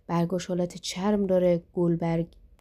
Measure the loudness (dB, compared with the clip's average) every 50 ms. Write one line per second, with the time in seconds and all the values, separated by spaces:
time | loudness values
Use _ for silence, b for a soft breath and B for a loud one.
0 | _ -4 -2 0 0 0 -2 -4 -4 -4 -2 -2 -2 -4 -6 -10 -10 -10 -6 -2
1 | 0 0 2 2 2 2 2 4 4 4 2 2 -2 -4 -2 0 2 2 2 0
2 | 0 0 0 -2 -2 -4 -10 -18 -20 -20 -20 -20